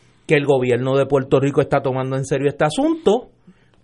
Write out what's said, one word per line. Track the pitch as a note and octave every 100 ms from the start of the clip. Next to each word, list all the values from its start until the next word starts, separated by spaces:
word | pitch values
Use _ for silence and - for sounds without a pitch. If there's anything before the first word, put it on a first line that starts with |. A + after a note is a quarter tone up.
| _ _ -
que | D3+
el | C#3
gobierno | C3+ B2+ A#2 C3 C3+
de |
Puerto | C3+ C#3 B2 C#3
Rico | C#3 C#3+
está | C#3 C#3+
tomando | C#3 C3 C3 C3+
en |
serio | C3+ C#3 C#3
este | C#3
asunto, | D3+ D#3 D4+ D#4+ - A3+ - _ _ _ _ _